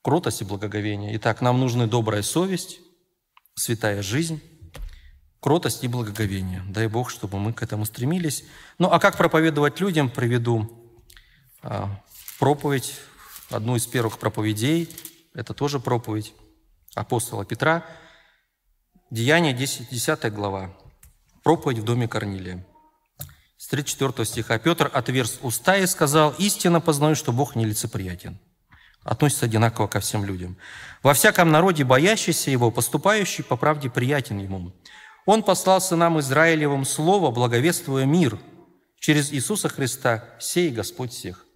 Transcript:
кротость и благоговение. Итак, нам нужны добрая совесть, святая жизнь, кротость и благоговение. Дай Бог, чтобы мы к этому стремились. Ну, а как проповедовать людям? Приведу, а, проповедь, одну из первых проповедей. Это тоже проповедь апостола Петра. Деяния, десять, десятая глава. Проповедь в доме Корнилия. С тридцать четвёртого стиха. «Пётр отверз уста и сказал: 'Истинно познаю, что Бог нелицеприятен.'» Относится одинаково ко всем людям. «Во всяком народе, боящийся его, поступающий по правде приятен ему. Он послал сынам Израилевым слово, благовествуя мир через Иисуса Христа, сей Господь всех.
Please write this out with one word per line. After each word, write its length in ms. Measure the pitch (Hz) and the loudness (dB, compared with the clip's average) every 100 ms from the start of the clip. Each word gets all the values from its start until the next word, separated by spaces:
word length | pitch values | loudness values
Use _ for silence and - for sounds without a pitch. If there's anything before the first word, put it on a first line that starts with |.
кротость 400 | - 156 165 - | 2 0 0 -6
и 40 | |
благоговение. 680 | 98 101 104 104 104 104 104 107 | -6 -6 -6 -4 -4 -6 -6 -2
Итак, 240 | 120 107 | -2 0
нам 180 | 123 123 | 2 2
нужны 280 | 131 120 113 | 2 0 2
добрая 340 | 120 110 104 | 2 0 -2
совесть, 580 | 104 160 185 180 - - _ _ _ _ _ _ _ | -2 -2 -2 -4 -8 -16 _ _ _ _ _ _ _
святая 480 | - - 110 107 101 | -8 -4 -2 -2 -2
жизнь, 360 | 98 127 165 156 - - - - - - - - _ _ | -2 -2 -4 -6 -12 -20 -20 -14 -14 -14 -20 -20 _ _
кротость 440 | 139 165 143 - | 2 2 0 -4
и 40 | 127 | -4
благоговение. 760 | 123 107 101 104 95 92 92 95 | -4 -6 -4 -4 -2 -6 -6 -6
Дай 180 | 101 110 | -4 -2
Бог, 220 | 110 123 | -2 -4
чтобы 300 | - 98 98 | -8 -8 -4
мы 140 | 104 | -4
к 100 | 117 | -6
этому 220 | 117 107 | -6 -4
стремились. 600 | 107 - 123 180 160 - - - - - | -6 -4 -2 -2 -2 -6 -12 -20 -20 -2
Ну, 100 | 175 | 2
а 80 | 160 | 6
как 180 | 202 - | 4 4
проповедовать 600 | 170 160 160 147 147 - | 2 4 4 4 0 2
людям? 300 | 196 156 131 | 0 2 0
Приведу, 920 | - 120 120 120 113 107 - - - _ - _ _ _ _ | 0 0 0 2 0 -2 -10 -20 -20 _ -20 _ _ _ _
а, 360 | - 104 101 98 _ - - - | -8 -6 -6 -10 _ -20 -20 0
проповедь, 560 | 139 147 147 135 - - - - - - - | 2 2 0 -2 -4 -14 -20 -20 -20 -20 -8
одну 280 | 113 110 120 | -6 -2 -2
из 100 | - | -2
первых 320 | 127 113 - | -2 -2 -2
проповедей. 720 | 135 - 107 107 127 165 165 - - _ _ | -6 -2 -4 -2 0 0 -4 -12 -20 _ _
Это 200 | - - | -14 -12
тоже 240 | - 143 139 | -6 -4 -4
проповедь 540 | 127 123 117 107 107 _ _ _ _ _ _ | -2 -2 -2 -6 -8 _ _ _ _ _ _
апостола 500 | - 101 120 - 107 | -10 -2 -4 -2 -8
Петра. 380 | 98 - 139 165 - - - _ _ _ _ _ _ _ _ _ _ | -8 -2 0 0 -4 -20 -20 _ _ _ _ _ _ _ _ _ _
Деяния, 440 | 113 120 160 165 | -2 2 4 2
десять, 360 | 123 131 - 117 | 0 -4 -6 -8
десятая 400 | 120 - 156 117 | -4 -2 -2 -4
глава. 460 | 104 101 98 95 - - _ - _ _ _ | -4 -6 -6 -10 -16 -20 _ -20 _ _ _
Проповедь 360 | - 165 143 117 | 0 2 0 -2
в 40 | |
доме 240 | 107 120 117 | -2 -2 -2
Корнилия. 580 | 110 101 95 92 90 90 _ _ _ _ _ - - _ _ | -4 -6 -8 -10 -12 -16 _ _ _ _ _ -18 -18 _ _
С 100 | - | -6
тридцать 240 | 139 143 | -6 -4
четвёртого 340 | - 135 120 | -2 -2 -2
стиха. 320 | 107 120 110 113 | -4 -4 -2 0
«Пётр 320 | 160 - 143 | 0 2 0
отверз 460 | 135 123 131 117 - | 0 0 -2 -2 -4
уста 340 | 127 - - | -6 -2 2
и 100 | 196 | 2
сказал: 480 | 180 - 151 156 151 147 | 0 2 4 6 4 2
'Истинно 400 | 202 - 185 170 | -2 2 2 4
познаю, 360 | 165 143 151 151 | 2 2 2 2
что 160 | - | 0
Бог 240 | 120 120 117 | -2 -2 0
нелицеприятен.'» 840 | 110 107 117 104 92 87 - 90 _ _ _ - _ _ | -2 -2 -6 -8 -8 -10 -14 -16 _ _ _ -20 _ _
Относится 420 | - 117 147 - | -6 2 2 2
одинаково 420 | 127 110 113 110 104 | 0 2 2 2 -2
ко 120 | 104 | -2
всем 260 | - 110 | -2 -4
людям. 320 | 98 92 90 90 - - - - | -4 -6 -10 -12 -18 -20 -20 0
«Во 100 | 135 | 4
всяком 380 | 143 214 196 170 | 6 6 6 6
народе, 320 | 156 185 156 | 6 6 2
боящийся 680 | 127 127 180 220 - 160 - | 4 6 6 2 0 -2 0
его, 200 | 127 120 | 2 2
поступающий 720 | 123 117 151 190 214 185 - | 2 -2 0 2 2 0 -6
по 120 | 123 | -6
правде 340 | 123 147 151 135 | 0 0 0 -4
приятен 500 | - 123 143 120 101 | -2 0 -2 -2 -8
ему. 340 | 98 98 87 - - - - - | -6 -8 -10 -16 -20 -20 -20 -6
Он 180 | - 220 | 2 4
послал 360 | 208 180 190 190 | 4 2 4 4
сынам 380 | 185 165 170 160 | 4 2 4 2
Израилевым 680 | 135 143 165 156 151 139 | 2 4 4 4 2 0
слово, 460 | 131 - 156 202 151 | -2 0 2 4 2
благовествуя 720 | 117 123 120 160 170 - 135 | 2 2 4 2 0 -2 0
мир 340 | 135 170 151 101 - - - _ _ _ | 4 4 2 0 -14 -20 -20 _ _ _
через 320 | - 151 143 | 2 2 2
Иисуса 380 | 143 - 214 156 | -4 -2 -2 -4
Христа, 540 | - 131 - 131 110 - - | -2 -4 -2 -2 -2 -6 -12
сей 300 | - 175 175 | -4 0 0
Господь 400 | 113 98 - 127 | -2 -6 -8 -10
всех. 340 | - - 90 _ | -10 -14 -14 _